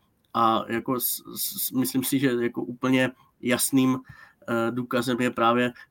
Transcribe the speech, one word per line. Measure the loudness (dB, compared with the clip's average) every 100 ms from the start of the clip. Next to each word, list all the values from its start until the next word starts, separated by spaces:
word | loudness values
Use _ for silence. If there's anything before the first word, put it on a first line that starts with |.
| _ _ _
a | 0 2 2 -2
jako | -4 -2 -2
s-, | -4 -6 -10 -8
s-, | -8 -6 -4
myslím | -2 -2 -2
si, | 0 0
že | 2 0
jako | -2 -4
úplně | -8 -4 2 2 2 -2 _ _
jasným, | -2 0 2 2 4 2 -4 -20 -20 _ -6
eh, | -2 -2
důkazem | -2 -2 -2 -2 0
je | 0
právě | 2 4 4 2 -4 -16